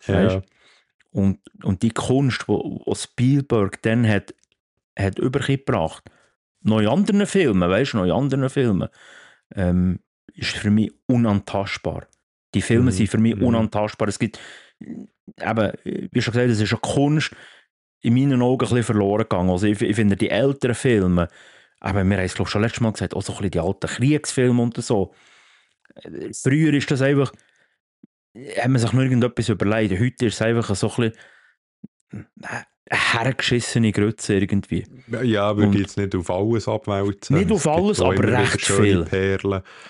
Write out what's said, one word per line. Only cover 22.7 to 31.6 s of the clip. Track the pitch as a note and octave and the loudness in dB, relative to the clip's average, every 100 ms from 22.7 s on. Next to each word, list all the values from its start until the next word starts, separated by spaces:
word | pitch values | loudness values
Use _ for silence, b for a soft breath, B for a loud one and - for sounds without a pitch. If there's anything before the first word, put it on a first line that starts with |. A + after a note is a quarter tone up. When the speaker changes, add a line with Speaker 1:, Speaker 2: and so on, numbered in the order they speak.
| - | 0
Speaker 2:
Mal | A2+ | -4
gesagt, | - F#2 | -2 -6
auch | - | -6
so | G2 | -8
ein | - | -6
bisschen | G2 | -4
die | E2+ | -2
alten | E2+ G2 - | -4 -4 -6
Kriegsfilme | - C3+ D3 - - B2+ A#2+ | -2 0 0 -2 0 2 2
und | A#2+ A#2+ | 0 -4
so. | - A2 F#2 b b b b b b b _ - - - F2+ - | -2 -2 -2 b b b b b b b _ -20 -16 -14 -12 -4
Früher | B2+ D3 D#3 | 0 2 2
ist | C#3+ - | 2 0
das | C3 | 0
einfach, | C3+ C#3+ C3 - b b b b _ _ _ _ _ A2 C#3 A2+ | 2 2 0 -4 b b b b _ _ _ _ _ -20 -12 -4
hat | B2 | 2
man | C3 | 2
sich | A2+ | 2
noch | B2 | 2
irgendetwas | C3 B2 B2 - A#2 | 2 2 0 0 -2
überlegt. | G2 G2+ A2 G#2+ F#2+ | 0 0 2 0 0
Heute | B2 - A#2 | -2 0 -2
ist | |
es | - | 0
einfach | A2+ A#2 G#2+ | 0 0 -2
so | G2 A2 | -2 -2
ein | - A2+ | -2 -4
bisschen, | - - _ _ _ | -4 -20 _ _ _